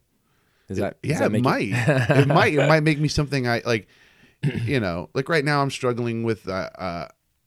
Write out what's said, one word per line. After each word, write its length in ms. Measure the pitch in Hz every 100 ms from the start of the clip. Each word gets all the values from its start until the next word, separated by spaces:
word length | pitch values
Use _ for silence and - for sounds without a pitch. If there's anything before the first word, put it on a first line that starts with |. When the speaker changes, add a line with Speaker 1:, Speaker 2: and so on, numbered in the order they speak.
| _ _ _ _ _ _ -
Speaker 1:
Is 100 | 95
Speaker 2:
It, 40 |
Speaker 1:
that, 200 | 101 -
does 100 | -
Speaker 2:
yeah, 80 | 160
Speaker 1:
that 60 | -
Speaker 2:
it 60 |
Speaker 1:
make 120 | 107
Speaker 2:
might. 260 | 127 262 113
Speaker 1:
it 380 | 120 160 135 120
<laughs> 0 | 139
Speaker 2:
It 80 | 139
might. 260 | 156 196
It 140 | 147 139
might 160 | 156
make 160 | 151 143
me 80 | 151
something 400 | - 143 135 123
I, 140 | 117 120
like, 220 | 113 - _ _ _
<clears throat> 220 | _ _
you 360 | 139 107 113 139
know, 300 | 98 85 -
like, 140 | - 139
right 140 | 165
now 180 | 143 143
I'm 100 | 139
struggling 520 | - 127 117 120 113
with, 240 | 113 107 92
uh, 220 | 92 78 -
uh, 300 | 90 85 69 _ _ _